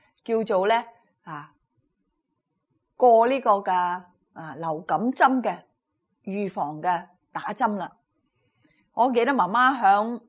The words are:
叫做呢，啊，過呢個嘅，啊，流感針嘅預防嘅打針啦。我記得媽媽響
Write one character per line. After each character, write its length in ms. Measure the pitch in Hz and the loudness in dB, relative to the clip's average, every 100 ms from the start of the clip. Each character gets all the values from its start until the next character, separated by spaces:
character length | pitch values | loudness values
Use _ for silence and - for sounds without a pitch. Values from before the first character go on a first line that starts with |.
| _ _ | _ _
叫 200 | - 226 | -4 -4
做 240 | 220 196 196 | 0 0 2
呢， 160 | 226 233 _ _ _ | 0 -2 _ _ _
啊， 300 | - 151 147 _ _ _ _ _ _ _ _ _ _ _ _ _ _ _ | -18 -16 -18 _ _ _ _ _ _ _ _ _ _ _ _ _ _ _
過 300 | 247 226 233 | 6 6 4
呢 120 | 269 | 2
個 120 | 240 | 2
嘅， 200 | 202 196 | 0 2
啊， 840 | 180 180 180 - _ _ - 160 135 | -2 -2 -6 -10 _ _ -18 -16 -10
流 220 | 165 156 | -8 -8
感 180 | - 160 226 | -2 -2 -2
針 280 | 262 277 262 | 2 2 2
嘅 140 | 220 175 _ _ _ _ _ _ - | -4 -6 _ _ _ _ _ _ -10
預 240 | 196 196 | -6 -6
防 320 | 196 147 156 | -6 -8 -4
嘅 240 | 170 175 185 _ _ | -4 -4 -6 _ _
打 220 | 156 - | -12 -10
針 240 | 208 226 208 | -4 -2 -2
啦。 140 | 160 _ _ _ _ _ _ _ _ _ _ | -10 _ _ _ _ _ _ _ _ _ _
我 180 | - 247 | -2 0
記 100 | 240 | 2
得 80 | 233 | 0
媽 180 | 269 185 | 0 0
媽 300 | 220 254 269 | 2 2 4
響 400 | 202 202 220 240 | 4 4 2 -8